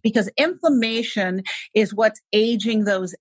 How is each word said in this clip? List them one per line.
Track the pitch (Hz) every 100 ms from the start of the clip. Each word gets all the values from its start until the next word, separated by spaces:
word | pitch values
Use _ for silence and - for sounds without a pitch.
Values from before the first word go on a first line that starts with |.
because | 220 226 190 -
inflammation | 311 359 330 262 226 226 226 214 185 185 190 - -
is | 214 208
what's | 208 220 214 _
aging | 214 226 233 220 220
those | 208 190 180 -